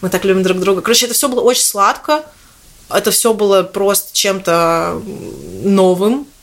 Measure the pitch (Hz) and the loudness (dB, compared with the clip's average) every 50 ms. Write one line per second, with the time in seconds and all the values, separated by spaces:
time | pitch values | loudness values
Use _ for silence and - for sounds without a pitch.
0 | - 180 190 185 196 196 185 190 185 185 185 185 185 196 196 180 165 214 233 - | -6 -4 -2 -2 0 0 0 2 2 0 0 0 0 0 0 0 0 0 0 0
1 | 247 240 240 - 285 277 247 247 - 240 254 - - - - 202 196 214 226 - | 0 0 -2 -2 -2 0 -2 2 2 2 2 2 0 -2 0 2 2 2 2 -2
2 | - - 302 311 311 - - - - - - - - - - - - - - 202 | -2 -2 -2 -2 -2 -8 -18 -20 -20 -20 -20 -20 -20 -20 -20 -20 -12 -4 -4 0
3 | 196 214 202 - - 233 220 208 208 202 196 190 180 - - 202 196 202 196 196 | 0 0 0 2 2 0 2 2 2 4 4 2 2 0 -4 -2 0 0 0 0
4 | - - - - - 202 190 190 190 175 170 170 170 165 165 165 165 170 175 165 | -4 -4 -4 -2 -2 -2 -2 -2 -2 0 0 2 2 2 0 0 -2 -4 -6 -8
5 | - - 143 - - - 156 139 143 - - 95 113 202 196 196 190 185 185 175 | -10 -12 -12 -12 -12 -14 -14 -14 -14 -14 -12 -4 0 2 4 4 4 4 4 2
6 | 196 214 247 285 285 - - _ | 2 0 0 -2 -4 -10 -18 _